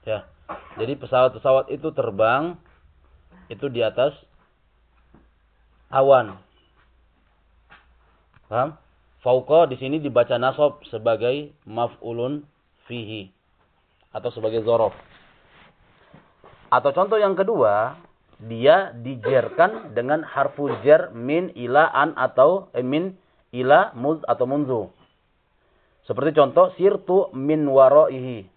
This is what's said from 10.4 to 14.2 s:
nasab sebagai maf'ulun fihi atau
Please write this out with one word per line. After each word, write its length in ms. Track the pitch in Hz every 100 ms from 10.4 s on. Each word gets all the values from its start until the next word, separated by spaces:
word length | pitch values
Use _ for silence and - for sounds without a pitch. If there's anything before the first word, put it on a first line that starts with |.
nasab 400 | 127 131 147 - -
sebagai 640 | 113 113 113 117 139 147 _ -
maf'ulun 720 | 110 120 - 117 117 123 147 143 _ _ _ _
fihi 400 | 120 107 110 95 _ _ _ _ _ _ _ _
atau 240 | 110